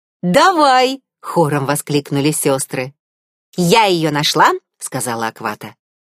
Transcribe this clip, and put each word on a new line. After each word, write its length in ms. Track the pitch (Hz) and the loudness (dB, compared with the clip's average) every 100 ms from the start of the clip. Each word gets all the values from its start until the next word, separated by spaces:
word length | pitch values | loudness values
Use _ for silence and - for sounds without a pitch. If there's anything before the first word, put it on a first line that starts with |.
| _ _ | _ _
"Давай!" — 800 | 180 254 349 349 285 254 254 269 _ _ | 0 4 4 4 4 4 2 -2 _ _
хором 440 | - - 151 147 131 | -6 0 0 0 -2
воскликнули 680 | 147 - 147 143 143 139 | -4 -2 -4 -2 -2 0
сестры. 600 | 156 147 135 - - 131 _ _ _ _ _ _ - | 0 -2 -2 -4 -8 -10 _ _ _ _ _ _ -2
"Я 280 | 170 226 208 | 2 2 2
ее 240 | 175 156 | 0 0
нашла", — 440 | 147 151 151 202 370 _ _ | 0 -2 2 2 2 _ _
сказала 480 | - 131 120 117 113 | -10 -8 -6 -6 -6
Аквата. 480 | - 110 107 107 - _ _ | -6 -10 -8 -14 -20 _ _